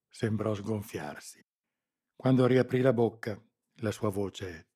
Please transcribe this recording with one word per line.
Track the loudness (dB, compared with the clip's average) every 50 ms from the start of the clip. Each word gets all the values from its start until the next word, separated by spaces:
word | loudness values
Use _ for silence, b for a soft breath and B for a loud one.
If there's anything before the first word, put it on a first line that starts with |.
| _ _
sembrò | -10 -4 -2 -2 -2 0 -2 -2 -2
sgonfiarsi. | -2 -4 -4 -4 -4 -6 -6 -10 -10 -8 -10 -12 -12 -16 -18 -20 _ _ _ _ _ _ _ _ _ _ _ _ _ _ _ _
Quando | -4 0 2 4 6 6
riaprì | 6 6 4 4 4 2 2 4
la | 4 4
bocca, | 4 2 0 0 -4 -8 -10 -10 -10 -12 _ _ _ _ _ _ -8
la | -4 -4
sua | -4 -2 -2 -2
voce | -2 -2 -4 -4 -6 -8 -12 -12 -12 -14 -18 _ _